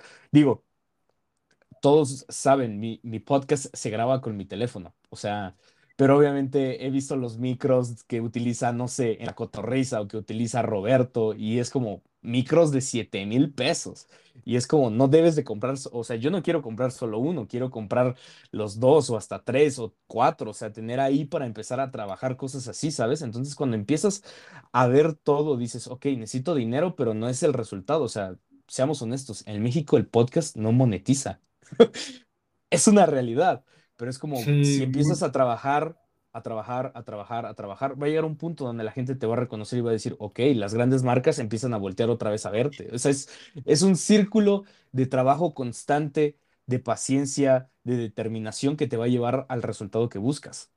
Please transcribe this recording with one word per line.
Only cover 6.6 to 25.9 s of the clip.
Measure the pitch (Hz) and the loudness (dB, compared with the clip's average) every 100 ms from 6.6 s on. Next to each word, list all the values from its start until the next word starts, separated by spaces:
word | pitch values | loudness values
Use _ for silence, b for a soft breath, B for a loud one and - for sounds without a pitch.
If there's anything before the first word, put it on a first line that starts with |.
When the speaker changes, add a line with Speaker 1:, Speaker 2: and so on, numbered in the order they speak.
| 131 120 131 | -2 -4 -4
Speaker 1:
he | |
visto | 135 135 143 | -4 -4 -4
los | 120 113 | -6 -6
micros | 127 123 139 127 123 117 | -6 -2 2 2 0 -6
que | - 117 | -8 -6
utiliza, | 113 117 120 120 123 | -4 -4 -4 -2 -2
no | 120 123 | -2 -4
sé, | - 120 104 | -2 -2 -2
en | 113 | -6
La | |
Cotorrisa | - 113 - 107 131 127 113 | -8 -10 -8 -4 -2 -2 -4
o | 101 | -6
que | 110 | -10
utiliza | 101 110 117 120 | -8 -4 -2 -2
Roberto, | 107 104 101 131 123 120 110 | 0 0 2 2 2 0 -2
y | 107 107 120 | -2 -2 -2
es | 120 | -2
como | 139 113 92 _ _ | -2 -4 -6 _ _
micros | - 123 131 160 160 | -4 -2 2 4 4
de | 139 | 2
siete | 127 117 107 101 101 | -2 -4 -4 -6 -2
mil | 120 147 | 2 0
pesos, | 139 127 175 - - - b b b | 0 -2 -2 -6 -14 -20 b b b
y | - 123 | -2 -2
es | 120 | 2
como, | 156 123 | 2 4
no | 107 135 | 4 6
debes | 160 165 156 | 6 6 4
de | |
comprar, | 143 107 123 135 | -2 -4 -6 -6
so-, | - | -8
o | 120 | -8
sea, | 113 117 | -6 -4
yo | 135 | -2
no | 190 | -2
quiero | 170 160 | -2 -2
comprar | 120 113 127 | -4 -4 -4
solo | - 117 107 | -4 -6 -2
uno, | 139 170 104 | -2 -4 -6
quiero | 120 127 | -6 -6
comprar | 117 104 120 127 123 B B B | -6 -2 0 0 -2 B B B
los | - 107 104 | -8 -6 0
dos | 127 156 127 | 4 4 4
o | 110 | -4
hasta | - 98 | -6 -10
tres | - 131 147 135 | -2 2 2 0
o | 110 _ - | -10 _ -8
cuatro, | 113 139 156 113 | 0 0 0 -8
o | |
sea, | 101 110 | -10 -12
tener | 107 113 123 | -10 -6 -2
ahí | 135 139 147 | 0 0 -2
para | 165 127 | -6 -6
empezar | 107 107 127 | -10 -8 -6
a | 135 | -6
trabajar | 127 104 95 131 127 | -8 -10 -6 -6 -6
cosas | 135 135 117 | -8 -10 -12
así, | - 156 | -6 -6
¿sabes? | 151 117 151 | -2 -2 -2
Entonces, | 127 113 143 | -4 -8 -8
cuando | 139 135 113 | -4 -2 -2
empiezas | 104 151 208 190 B B B B B | 0 0 0 -2 B B B B B
a | 123 123 | 2 4
ver | 135 160 | 6 4
todo, | 151 - 147 151 127 | 2 0 2 2 -2
dices, | 120 123 | -4 -8
"Ok, | - | -12